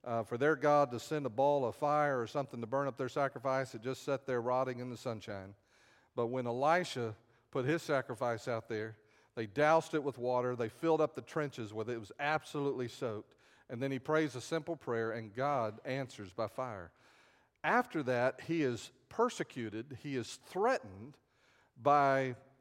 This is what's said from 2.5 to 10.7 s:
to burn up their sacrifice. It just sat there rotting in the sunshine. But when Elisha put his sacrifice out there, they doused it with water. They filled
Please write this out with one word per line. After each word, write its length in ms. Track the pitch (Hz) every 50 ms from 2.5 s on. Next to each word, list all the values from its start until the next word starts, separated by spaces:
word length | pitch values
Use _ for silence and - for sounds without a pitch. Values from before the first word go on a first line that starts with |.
| - 120
to 60 | 117
burn 220 | 107 127 135 143 139
up 80 | 120
their 120 | - 135 123
sacrifice. 640 | - 151 139 135 - 127 117 135 131 135 135 123 -
It 100 | 113 107
just 220 | 131 131 - -
sat 220 | - 139 127 -
there 140 | - 127 120
rotting 400 | 113 123 127 127 131 127 127 120
in 100 | 123 127
the 60 | 123
sunshine. 580 | 113 - 127 113 107 - - 104 98 95 95 101 _ _ _ _ _ _ _ _ _ _ _ _
But 100 | - 120
when 200 | 117 123 131 123
Elisha 680 | 120 120 123 135 151 165 180 180 - - 135 117 113 107 - _ _ _ _ _ _ -
put 120 | 139 123
his 180 | 135 156 170 -
sacrifice 680 | - 151 135 123 - 123 104 135 120 117 110 - -
out 200 | 120 113 110 -
there, 280 | 117 107 107 113 110 _ _ _ _ _ _ _ _
they 100 | - 113
doused 480 | 104 95 139 147 151 160 165 160 - -
it 80 | 156 131
with 160 | 143 123 123
water. 380 | 120 123 127 123 123 127 127
They 120 | 117 120
filled 320 | 110